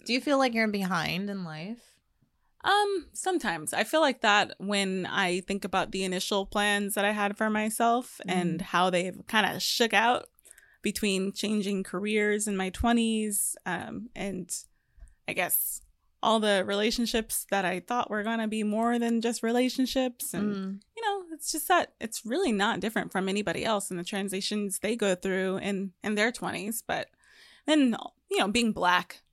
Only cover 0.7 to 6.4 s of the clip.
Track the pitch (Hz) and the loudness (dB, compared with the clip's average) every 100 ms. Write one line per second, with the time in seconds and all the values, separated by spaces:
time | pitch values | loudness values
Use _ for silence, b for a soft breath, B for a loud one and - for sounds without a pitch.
0.7 | 202 190 175 156 165 202 196 175 156 180 | 0 0 0 0 -2 -4 -6 -8 -10 -10
1.7 | 240 - _ _ _ _ _ _ _ - | -12 -16 _ _ _ _ _ _ _ 0
2.7 | 403 415 392 - - 381 359 220 165 156 | 2 2 0 -4 -6 -2 0 0 -4 -2
3.7 | - 220 311 302 - 220 208 190 - 196 | -2 0 4 2 4 4 4 4 -2 -2
4.7 | 202 196 190 175 165 185 180 - 202 190 | 0 0 -2 -2 0 0 0 -2 -6 -2
5.7 | 190 160 190 190 180 - 202 | -2 -2 -2 -2 -2 0 -2